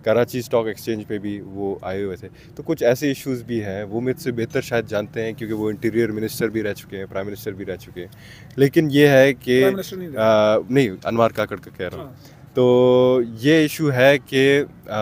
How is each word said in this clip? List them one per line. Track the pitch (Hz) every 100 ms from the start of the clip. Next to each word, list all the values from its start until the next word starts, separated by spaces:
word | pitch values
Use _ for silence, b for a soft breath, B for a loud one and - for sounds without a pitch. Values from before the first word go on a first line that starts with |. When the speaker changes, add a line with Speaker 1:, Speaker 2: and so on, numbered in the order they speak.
Speaker 1:
कराची | 113 113 120 131
स्टॉक | 117 120 110
एक्सचेंज | 101 - 113
पे | 104 107
भी | 101 101
वो | 98 95 101 92
आए | 87 95
हुए | 101 87
थे। | -
तो | - - -
कुछ | - 165
ऐसे | 120 127 147
इश्यूज | 135 - 127
भी | 113 117
हैं, | 104 95
वो | 104 110
मुझसे | 127 127 135
बेहतर | 117 113 135
शायद | 120 117 113
जानते | 104 107 120
हैं | 113
क्योंकि | 107 110
वो | 110 107
इंटीरियर | 107 117 110 117
मिनिस्टर | 107 107 - 117
भी | 110
रह | 104
चुके | 101 - 98
हैं, | 95
प्राइम | 98 101
मिनिस्टर | 101 -
भी | 95
रह | 95 90
चुके | - -
हैं। | 90 B B B B -
लेकिन | 139 165 156
ये | 139 147
है | 135 135
कि, | 123 123 127
Speaker 2:
प्राइम | 131
मिनिस्टर | 190 180 190
नहीं | 180
रहे। | 127
Speaker 1:
अ, | 110 107 107 107 90
नहीं, | 131 123 92 -
अनवर | 113 113
काकड़ | 107 104 98
का | - -
कह | 90
रहा | 87
हूँ। | 90
Speaker 2:
हाँ। | - B B - -
Speaker 1:
तो | 123 123 127 127 127 127
ये | 117 113 127 160
इशू | 151 - 156
है | 127 131 143
कि, | - 135 135 139
अ, | 143 - - 107